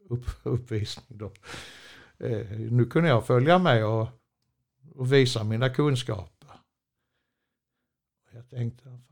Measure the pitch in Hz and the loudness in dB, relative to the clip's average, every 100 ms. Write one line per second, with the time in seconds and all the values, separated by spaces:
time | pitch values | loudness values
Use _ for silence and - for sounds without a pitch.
0 | 196 120 123 - - 123 127 110 104 - | -10 -8 -8 -8 -4 -4 -4 -6 -6 -10
1 | - 107 104 - - - - - - - | -16 -16 -16 -16 -18 -18 -18 -20 -20 -20
2 | - - - 110 101 107 110 117 120 160 | -20 -10 -6 -6 -6 -8 0 2 2 2
3 | 170 117 - 127 135 180 175 117 107 110 | 4 4 4 2 4 4 4 4 2 -2
4 | - - _ _ _ _ _ _ - - | -4 -8 _ _ _ _ _ _ -20 -8
5 | 127 139 127 113 107 110 131 131 147 127 | 2 4 4 0 -2 0 0 2 0 0
6 | 123 107 90 _ - - _ _ _ _ | -4 -8 -10 _ -20 -20 _ _ _ _
7 | _ _ _ _ _ _ _ _ _ _ | _ _ _ _ _ _ _ _ _ _
8 | _ _ _ 117 120 127 117 - 135 123 | _ _ _ -20 -14 -8 -8 -8 -18 -20
9 | _ | _